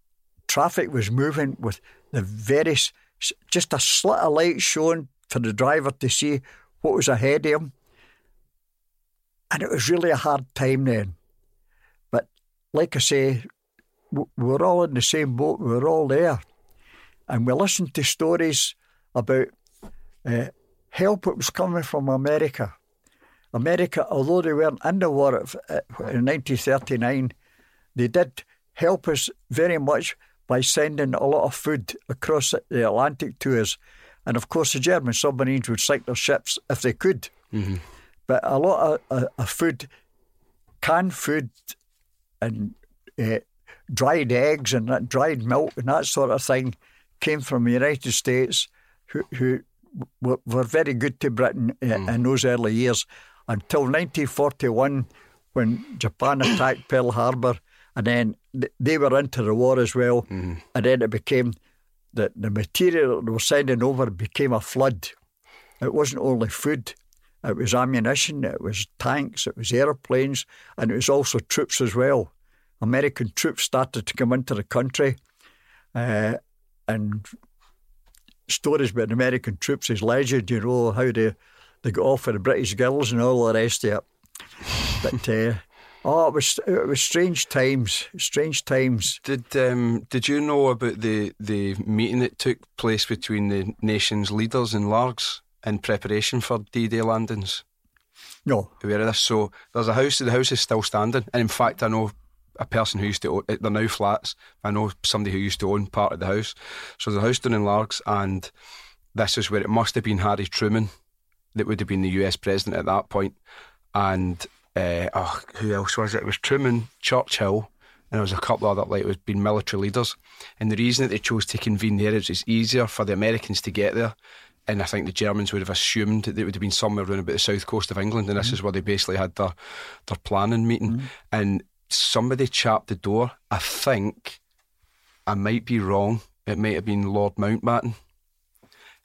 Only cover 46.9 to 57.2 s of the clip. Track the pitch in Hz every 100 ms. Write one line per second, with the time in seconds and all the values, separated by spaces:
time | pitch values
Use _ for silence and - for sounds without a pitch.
46.9 | _ _ _ - 151 131 127 120 123 143
47.9 | 139 131 - - 127 131 - - _ _
48.9 | _ _ 143 - 127 127 131 - _ _
49.9 | 180 127 _ 127 123 - 123 117 156 151
50.9 | 123 135 131 143 113 123 - 117 - 127
51.9 | 104 95 117 123 131 127 120 110 113 127
52.9 | 113 - - - _ - 107 - 151 131
53.9 | 156 165 160 139 - 143 - 127 113 135
54.9 | 139 117 - - _ _ 131 113 120 285
55.9 | 214 113 - 131 139 135 208 131 131 -
56.9 | 135 120 113